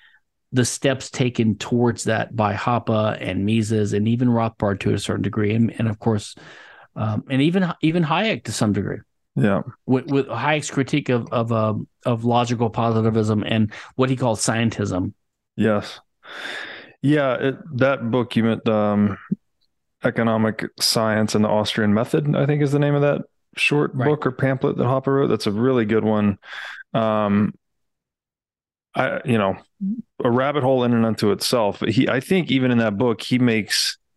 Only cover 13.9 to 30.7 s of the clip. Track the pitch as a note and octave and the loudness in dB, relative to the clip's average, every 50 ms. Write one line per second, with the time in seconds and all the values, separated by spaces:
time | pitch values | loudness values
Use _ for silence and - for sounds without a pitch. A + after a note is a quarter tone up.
13.9 | - - C3 B2+ C3+ B2 C3 A#2+ A2 G#2 - - A2+ A2+ A#2 A2+ - - G#2 G2+ | -2 0 0 0 0 0 0 0 0 0 -2 -2 0 2 0 0 0 -2 -4 -2
14.9 | F#2 F2+ G2 G#2 - _ _ _ _ _ _ _ _ G2 G#2 A2 G#2 G#2 - - | -2 -2 -4 -4 -8 _ _ _ _ _ _ _ _ 0 2 2 2 0 -2 -6
15.9 | - - - _ _ _ - - - - - - - - - - - - - - | -12 -18 -20 _ _ _ -20 -18 -16 -14 -12 -12 -12 -12 -14 -14 -16 -18 -20 -20
16.9 | - _ - C#3 D3+ D3+ C#3 C3 A#2+ - C3+ C3+ B2+ - - D#3+ D3 A#2 C3 C#3 | -8 _ 0 2 2 4 2 2 0 0 -2 -2 -4 -4 -8 -6 -2 2 2 2
17.9 | C#3 B2 A#2 A2+ A#2+ B2 A#2 - - A#2 A2 A2+ A2 A2 - A2+ A2 G#2+ G#2 G#2 | 2 0 -2 0 0 0 0 0 0 2 2 2 0 0 0 0 2 2 2 2
18.9 | G#2 G#2 G#2 G2+ F#2+ - - - - - _ _ _ _ _ _ _ _ _ _ | 2 2 2 2 0 -4 -8 -8 -8 -8 _ _ _ _ _ _ _ _ _ _
19.9 | _ _ - B2 A2+ B2 A2+ A2+ A2 A2 A2 A2 G#2+ - - - _ - - - | _ _ -4 -2 0 0 0 2 2 2 2 0 0 -4 -8 -10 _ -2 -2 0
20.9 | - A#2+ A2 A2 G#2+ G#2+ A2 G#2 - G#2+ G#2+ G#2 G#2 G#2+ G#2+ - - A#2 G#2+ G#2 | 2 2 2 2 2 2 0 2 2 2 2 2 2 2 0 0 0 0 2 2
21.9 | G2+ G#2+ B2 - - D#3+ D3+ D3 D3 - C#3+ C#3+ D3 C#3+ D3 C#3 C#3+ D3 C#3+ D3 | 2 2 0 0 0 0 0 0 0 2 2 2 2 0 0 0 2 2 2 2
22.9 | C#3+ C#3+ C#3+ C#3+ - - - - _ _ _ _ - - - - D3 - - - | 2 2 2 2 0 0 -4 -8 _ _ _ _ -6 -2 0 0 2 2 0 0
23.9 | - C3 B2 D3+ D3+ C#3+ - C3 B2 - C3 C3 C3+ C3 - C#3+ - C3 B2 B2 | -2 0 0 0 0 0 0 -2 -2 0 0 0 0 0 0 0 0 0 0 0
24.9 | C3 C3 - C#3 C3+ C#3 C#3 A#2+ A2 G#2+ - A2 G2 G#2+ A#2+ C3 C3 B2 A2 G#2 | 0 0 0 0 2 2 2 2 0 0 0 -2 0 0 2 2 2 2 2 2
25.9 | A2 A2 G#2 G#2+ G#2+ G#2 G#2 G#2 G2 - - - - - - - - - - _ | 2 2 2 2 2 2 2 0 0 -2 -6 -16 -16 -14 -14 -14 -16 -18 -10 _
26.9 | - A#2 A2+ A2 G#2+ G#2+ G#2+ G2+ G2+ G#2 G#2 - - _ _ _ _ _ _ _ | -2 -2 0 0 0 0 2 2 2 2 0 0 -4 _ _ _ _ _ _ _
27.9 | _ _ _ _ _ _ _ _ _ _ _ _ _ _ _ _ _ _ _ _ | _ _ _ _ _ _ _ _ _ _ _ _ _ _ _ _ _ _ _ _
28.9 | - - C3 - - - - C#3+ A#2 A2 G2 F#2+ F#2+ - - _ _ - G3 F#3+ | -4 -4 -2 -2 -4 -4 -2 0 2 2 2 0 -2 -4 -10 _ _ -8 -6 -6
29.9 | A3+ B3 - _ _ - - B2 A#2 B2+ C3 D3 C#3+ D3 B2 C3 | -4 -6 -10 _ _ -2 0 2 2 2 2 0 0 0 2 2